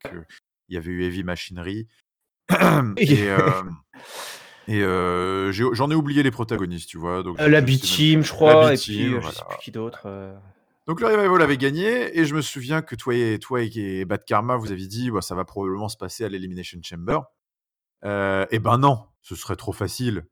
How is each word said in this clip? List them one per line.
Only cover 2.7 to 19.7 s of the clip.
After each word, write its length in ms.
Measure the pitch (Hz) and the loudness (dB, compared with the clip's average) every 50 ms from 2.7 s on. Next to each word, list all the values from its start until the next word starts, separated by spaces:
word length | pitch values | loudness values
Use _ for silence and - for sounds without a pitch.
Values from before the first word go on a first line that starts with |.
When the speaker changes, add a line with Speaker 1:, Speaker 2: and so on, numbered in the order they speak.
| 160 147 127 110 98 | 4 4 2 0 0
Speaker 1:
et, 320 | 104 - 139 147 104 104 101 | 2 4 4 6 4 4 4
euh, 340 | 98 95 95 92 92 95 92 90 82 - _ _ _ - - - - - - - - - - - - - _ - | 2 4 4 2 2 0 -4 -8 -12 -16 _ _ _ -20 -20 -16 -14 -14 -14 -14 -14 -18 -20 -20 -20 -16 _ -4
et, 140 | 110 104 101 | -2 0 0
euh, 680 | 92 92 90 90 90 90 90 90 92 95 98 95 98 | 2 2 0 0 0 0 0 0 0 -2 0 -2 -2
j'ai, 140 | 95 98 120 127 120 | -2 0 0 0 0
j'en 180 | 113 135 147 | 0 0 0
ai 60 | 156 | 2
oublié 260 | 160 147 143 139 143 143 | 0 0 2 2 2 2
les 80 | 131 | 2
protagonistes, 580 | 117 - 113 113 120 101 95 87 87 85 - - | 0 -2 -4 -4 -2 -4 -4 -4 -6 -10 -12 -14
tu 100 | - 82 | -12 -8
vois, 260 | 82 87 90 92 90 | -6 -4 -4 -4 -4
donc 160 | 90 85 151 | -6 -4 2
Speaker 2:
Euh, 60 | 151 | 4
Speaker 1:
je, 40 | 151 | 6
Speaker 2:
la 80 | 151 151 | 6 6
Speaker 1:
je 80 | 131 | 6
sais 60 | 123 131 | 4 2
même 80 | 131 | 2
Speaker 2:
B-Team, 400 | - - - 156 151 156 156 156 | 2 0 0 2 4 4 4 4
Speaker 1:
plus. 80 | 147 - | 2 0
Speaker 2:
je 40 | - | 0
crois, 220 | - 156 151 156 156 156 | 4 8 8 10 10 8
Speaker 1:
La 60 | 151 143 | 8 6
Speaker 2:
et 20 | |
Speaker 1:
B-Team, 180 | - - 107 104 | 2 0 -4 -4
Speaker 2:
puis, 120 | 104 113 | -2 -2
euh, 20 | 120 | -2
je 120 | 123 120 - | -2 -2 -4
Speaker 1:
voilà, 100 | 78 - | -8 -10
Speaker 2:
sais 120 | - - 50 | -12 -14 -14
plus 100 | - - | -14 -14
qui 120 | - - - | -14 -12 -10
d'autre, 300 | 113 110 117 120 - - | -10 -10 -10 -12 -12 -14
Speaker 1:
ouais. 60 | 101 98 | -14 -12
Speaker 2:
euh. 240 | 98 98 95 98 98 98 98 _ _ _ _ _ _ _ | -12 -14 -16 -18 -20 -20 -20 _ _ _ _ _ _ _
Speaker 1:
Donc 140 | - 165 170 | -8 -4 -2
le 80 | 226 226 | 2 2
Revival 340 | 214 208 202 185 185 175 160 | 4 4 4 4 6 4 4
avait 140 | 143 143 | 4 4
gagné, 600 | 127 135 139 143 165 190 220 240 247 233 - - | 2 0 0 0 0 0 0 0 0 -2 -2 0
et 80 | 170 160 | 0 0
je 60 | 143 147 | 2 0
me 40 | 156 | -2
souviens 400 | 143 - - 139 120 127 156 160 | -4 -4 -8 -10 -6 -4 -4 -4
que 140 | 156 - 123 | -4 -6 -10
toi 180 | 113 - 127 120 | -8 -4 0 0
et, 240 | 123 120 113 107 104 | 2 2 2 0 -2
toi 200 | - - 127 123 | -4 -4 -2 -2
et, 100 | 117 107 110 | -2 -2 -4
et 300 | 113 101 98 95 95 95 | -6 -6 -4 -4 -4 -4
Bad 200 | 85 101 98 - | -4 -4 -6 -2
Karma, 300 | - 113 104 113 123 127 | 0 0 0 2 2 -2
vous 160 | 120 113 104 | -2 -2 -6
aviez 160 | 98 92 95 | -8 -8 -8
dit, 240 | 95 104 117 123 127 | -10 -8 -6 -4 -2
bah, 100 | 110 95 | -2 -2
ça 140 | - - 90 | -4 -4 -6
va 100 | 90 92 | -6 -6
probablement 440 | - - 101 98 95 95 101 104 104 | -6 -6 -6 -4 -4 -4 -4 -6 -8
se 80 | - | -8
passer 280 | - 98 92 - - 113 | -10 -12 -12 -8 -8 -8
à 40 | 101 | -8
l'Elimination 500 | 98 95 92 92 90 90 87 - - 87 | -6 -8 -10 -10 -10 -12 -12 -14 -16 -16
Chamber. 380 | 82 - 90 85 85 104 135 156 131 - _ _ _ _ _ _ _ _ _ _ _ _ _ _ - | -16 -14 -14 -10 -4 -4 -4 -4 -4 -8 _ _ _ _ _ _ _ _ _ _ _ _ _ _ -8
Euh, 420 | 101 101 101 98 98 98 98 95 - 117 | -4 -2 0 0 0 2 0 0 0 -2
eh 80 | 113 | 0
ben 180 | 98 107 117 127 | 2 2 2 4
non, 220 | 139 143 131 110 - _ _ _ | 4 4 4 2 -2 _ _ _
ce 140 | _ - 92 | _ -16 -14
serait 220 | - - - 95 | -14 -8 -6 -6
trop 160 | - - 104 | -6 -6 -8